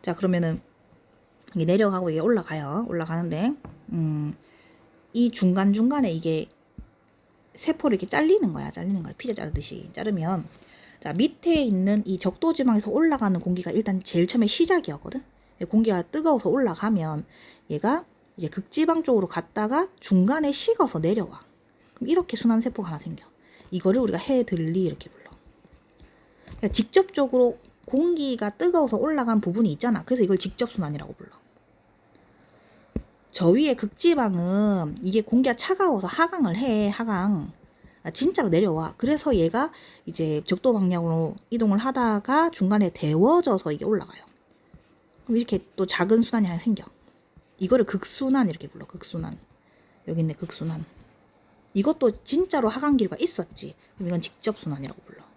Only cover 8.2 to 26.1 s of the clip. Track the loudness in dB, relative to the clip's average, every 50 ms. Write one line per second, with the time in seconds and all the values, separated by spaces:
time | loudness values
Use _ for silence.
8.2 | 2 4 4 2 2 -2 -4 -6 -10 -10 -10 -8 -6 -4 -4 -4 -6 -8 -12 -10
9.2 | -8 -8 -6 -6 -6 -6 -6 -6 -8 -8 -12 -14 -16 -14 -10 -6 -4 -2 -2 -2
10.2 | -2 -2 -2 -4 -6 -10 -18 -20 -20 _ -20 -20 -20 -20 -20 _ -10 -6 0 0
11.2 | 0 0 0 _ 0 2 2 2 2 2 0 2 2 2 2 2 0 -2 -4 -2
12.2 | -2 -4 -2 0 0 0 0 2 2 4 4 2 2 0 0 2 2 2 2 2
13.2 | 0 0 0 0 0 -2 -2 -2 -4 -2 -2 0 0 0 -2 -2 -4 -2 0 0
14.2 | 0 2 2 2 2 2 2 2 2 4 4 2 2 -2 -10 -10 -12 -10 -12 -12
15.2 | -12 _ _ _ _ _ _ _ -6 0 2 2 4 4 2 0 -2 _ -4 0
16.2 | 2 2 2 2 2 2 2 2 2 0 -2 -2 0 0 0 0 0 -2 -4 -6
17.2 | -8 _ _ -20 -20 -20 -20 _ _ _ -6 -2 0 0 0 0 -4 _ _ _
18.2 | _ _ _ -8 -8 -6 -6 -8 -10 _ -2 0 2 4 4 2 4 4 2 2
19.2 | 2 0 -4 -6 -8 -6 _ -4 -2 0 0 0 0 -2 _ _ 0 4 4 6
20.2 | 6 4 2 2 2 0 0 0 2 0 2 2 2 0 0 -2 0 0 0 0
21.2 | -2 -6 -10 -20 -20 _ _ _ _ _ _ _ _ _ _ -8 -2 0 0 0
22.2 | 0 -2 -8 0 2 2 2 2 0 -2 -6 -6 -8 -8 -10 -10 -10 -12 -12 -12
23.2 | -16 _ _ _ _ _ _ -20 -14 -8 -8 0 2 2 2 4 2 0 -2 -4
24.2 | -2 0 0 0 2 0 -2 -2 -2 -2 0 0 0 -2 -4 -6 -16 -20 _ -20
25.2 | -20 -20 -20 -20 _ -20 _ _ _ _ -20 _ _ _ _ _ -20 -20